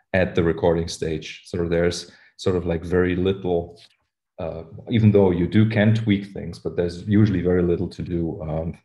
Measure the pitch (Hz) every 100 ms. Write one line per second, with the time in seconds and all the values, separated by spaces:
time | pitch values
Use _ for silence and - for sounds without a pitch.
0 | - 92 90 - 82 80 87 85 82 -
1 | 82 78 - - - 90 85 85 87 85
2 | - - _ - 101 90 - 82 85 92
3 | 90 90 92 95 90 85 85 - - _
4 | _ _ _ - 82 82 82 - - 117
5 | 110 101 95 87 85 107 110 101 107 110
6 | 104 98 - 82 82 - 85 90 87 87
7 | 101 104 101 90 87 90 87 87 87 -
8 | 82 85 82 73 78 78 82 -